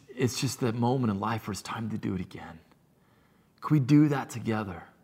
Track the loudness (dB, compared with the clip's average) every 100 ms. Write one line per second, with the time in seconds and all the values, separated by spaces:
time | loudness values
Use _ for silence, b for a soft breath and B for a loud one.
0 | -14 -2 -2 0 -4 -2 -2 0 2 2
1 | 0 0 -2 -4 -6 -8 -8 -8 -6 -4
2 | -4 -4 -6 -12 -16 -18 -20 _ _ b
3 | b b b b b _ 2 4 6 6
4 | 6 4 -4 -6 -2 -2 -4 -8 -14 _